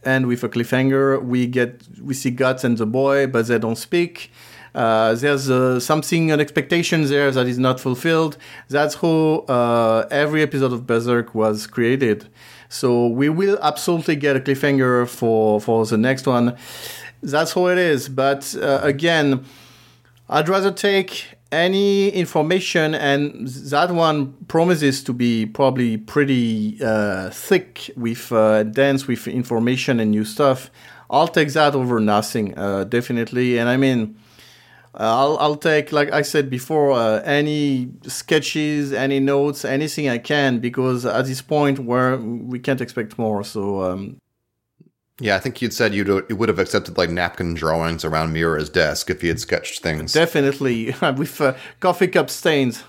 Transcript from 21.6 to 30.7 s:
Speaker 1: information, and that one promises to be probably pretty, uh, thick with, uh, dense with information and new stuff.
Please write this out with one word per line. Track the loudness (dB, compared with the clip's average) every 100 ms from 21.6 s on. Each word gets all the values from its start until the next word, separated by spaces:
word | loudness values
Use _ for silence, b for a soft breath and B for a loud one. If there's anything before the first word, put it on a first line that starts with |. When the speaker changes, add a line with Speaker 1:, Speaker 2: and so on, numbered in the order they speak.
| 0 2 2 2 2
Speaker 1:
information, | 0 -2 0 2 0 0 0 0
and | 0 0 2 0 -4 -10
that | -10 -4 0 2
one | 2 2 2 -2 -8 -2
promises | 0 2 4 2 0
to | -4
be | -2 0 0 -2
probably | 2 2 2 0 -2
pretty, | -4 0 2 2 0 0 -4 -2
uh, | 0 0 0 -2 -8
thick | -12 0 0 0 -16 -14 -6
with, | -6 -6 -2
uh, | 4 4 4
dense | 2 2 2 2 -2
with | -6 -4
information | -6 -2 0 0 -2 0 0
and | 2
new | 0 -2
stuff. | 2 2 2 -4